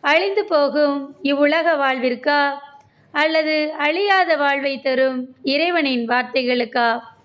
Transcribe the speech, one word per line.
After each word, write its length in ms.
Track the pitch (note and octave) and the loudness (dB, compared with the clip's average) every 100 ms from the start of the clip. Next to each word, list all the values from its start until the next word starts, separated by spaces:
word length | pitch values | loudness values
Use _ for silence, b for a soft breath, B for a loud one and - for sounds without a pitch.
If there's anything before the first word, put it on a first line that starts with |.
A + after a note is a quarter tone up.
அழிந்து 400 | D4 D#4 G4 G4 - | 2 2 2 -2 0
போகும் 480 | D#4 C#4+ D4+ D4 C#4 C#4 - C#4 | 2 2 2 0 0 -8 -6 -2
இவ்வுலக 460 | C#4 C#4+ D#4 E4 D#4 | 2 2 2 0 0
வாழ்விற்கா, 600 | C#4 C4 B3+ B3 D4 D4 C#4+ C#4 - - b b b | 0 0 -2 -2 0 2 0 -4 -14 -20 b b b
அல்லது 420 | D4 D#4 D#4+ D#4 D#4 D4+ D#4 D4 | -2 2 2 0 0 -2 -2 -2
அழியாத 500 | E4 G4+ F#4+ F4 D4+ | 0 2 2 2 2
வாழ்வை 380 | C#4+ C#4 C#4 C4+ C#4 | 0 0 -2 -4 -2
தரும் 320 | B3+ C4 B3+ B3+ - C4+ | 0 0 -2 -10 -8 -4
இறைவனின் 500 | C#4 E4+ F4 C#4+ B3 A#3 | 0 0 0 0 -2 0
வார்த்தைகளுக்கா? 800 | B3 B3 C4 B3 B3 A#3+ B3 A#3 A#3 - - | -2 0 -2 0 -2 -2 0 0 -2 -6 -20